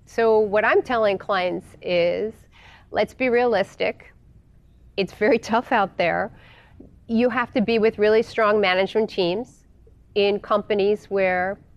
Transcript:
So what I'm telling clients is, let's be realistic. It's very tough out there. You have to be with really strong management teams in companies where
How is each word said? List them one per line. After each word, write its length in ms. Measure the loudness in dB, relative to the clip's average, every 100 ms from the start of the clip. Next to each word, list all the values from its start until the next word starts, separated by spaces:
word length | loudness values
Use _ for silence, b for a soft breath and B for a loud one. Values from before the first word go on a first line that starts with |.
So 360 | -10 0 2 4
what 220 | 2 0
I'm 200 | 2 2
telling 340 | 0 0 0 -2
clients 500 | -2 -2 -2 -4 -10 -12
is, 540 | -4 0 0 -2 -6 -10 -20 B B B B
let's 240 | -4 -4
be 160 | -2 0
realistic. 800 | 2 2 0 -2 -4 -6 -6 -16 -20 -20 -20 -20 -20 -20 -20 -14 -6
It's 160 | -6
very 240 | -2 0 0
tough 340 | 0 -4 0
out 240 | -2 -2 -2
there. 340 | -2 -2 -4 B B B B B -20 -20 -4
You 240 | 0 0
have 200 | -2 -4
to 80 | -2
be 160 | 0 2
with 180 | 0 2
really 260 | 2 2
strong 380 | 0 0 2 2
management 480 | 2 0 0 0 -2
teams 560 | -2 -2 -4 -8 -16 _ _ -20 -20 _
in 240 | 0 0 0
companies 680 | -2 -2 0 0 0 -2 -2
where 520 | -2 0 0 -4 -6 -16